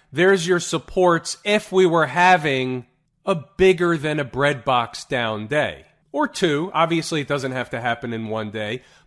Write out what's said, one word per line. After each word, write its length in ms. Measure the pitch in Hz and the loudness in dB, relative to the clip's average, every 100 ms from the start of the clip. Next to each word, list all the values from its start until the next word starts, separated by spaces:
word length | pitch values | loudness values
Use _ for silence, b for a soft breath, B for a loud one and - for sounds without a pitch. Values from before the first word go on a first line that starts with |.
| b | b
there's 360 | 131 185 196 170 | 2 4 4 2
your 100 | 175 | 0
supports 760 | - 160 - 190 180 165 - - | 0 -6 -4 2 4 2 -2 -8
if 260 | 208 214 - | -2 -2 0
we 140 | 185 | 2
were 220 | 185 165 147 | 4 4 2
having 800 | 156 180 180 151 131 127 127 120 _ _ _ - | 2 4 4 2 -2 -2 -6 -10 _ _ _ -4
a 80 | |
bigger 640 | 180 - - 190 180 175 165 | -4 -6 2 4 4 2 0
than 200 | 151 151 | -2 -4
a 60 | |
bread 400 | 131 123 143 135 | -4 0 0 0
box 400 | 123 127 117 - | 0 0 0 -6
down 440 | - 131 117 107 107 | -6 -4 -2 -4 -4
day. 360 | 147 113 71 - _ _ | -2 -2 -6 -16 _ _
Or 140 | 285 285 | -4 -4
two. 460 | - 170 143 185 | -2 -2 0 -2
Obviously, 460 | 156 165 165 160 160 | 0 0 0 -2 -6
it 80 | 135 | -4
doesn't 240 | 143 131 | -4 -4
have 180 | 127 120 | -6 -6
to 100 | 120 | -6
happen 320 | 120 120 120 | -4 -4 -6
in 140 | 113 110 | -8 -6
one 240 | 110 107 | -6 -6
day. 320 | 107 104 127 b b | -6 -8 -8 b b